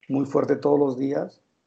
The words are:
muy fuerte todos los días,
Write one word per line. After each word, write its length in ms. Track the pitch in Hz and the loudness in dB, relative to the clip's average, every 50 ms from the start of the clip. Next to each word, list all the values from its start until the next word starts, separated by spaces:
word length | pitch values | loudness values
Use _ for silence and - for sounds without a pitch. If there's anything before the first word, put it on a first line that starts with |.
| _ - | _ -4
muy 160 | 131 135 139 | -2 -2 -2
fuerte 300 | 139 - 143 135 - 143 | 0 0 0 2 2 0
todos 240 | - - 143 147 143 | 0 2 2 4 4
los 180 | 143 135 127 | 2 0 0
días, 440 | 123 135 135 143 151 180 196 - _ _ _ _ _ _ | -2 -4 -2 -2 -2 -4 -6 -10 _ _ _ _ _ _